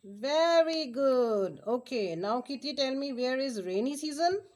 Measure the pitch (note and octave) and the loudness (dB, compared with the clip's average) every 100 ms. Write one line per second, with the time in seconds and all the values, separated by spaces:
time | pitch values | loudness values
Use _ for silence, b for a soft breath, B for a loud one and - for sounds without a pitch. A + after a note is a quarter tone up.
0 | G3 G3+ B3+ D4+ E4 E4+ E4 D#4+ D4 A#3+ | -16 -8 0 2 6 6 4 0 -4 0
1 | C4+ B3+ A#3 G#3+ F#3+ D3 G3+ A#3+ - B3+ | 2 4 4 2 0 -4 -2 -4 -2 -4
2 | F#3+ E3 G3 A#3+ B3 C#4 C#4+ D4 C4 C4+ | -2 -2 -2 -2 -4 -8 -6 -2 -2 -2
3 | C#4+ A#3+ B3 C4 C4+ A3 F3+ F#3 B3 C#4+ | -4 -2 -2 0 -2 -4 -2 -2 -2 -2
4 | D4+ D4 E4+ G4 - | -6 0 0 0 -6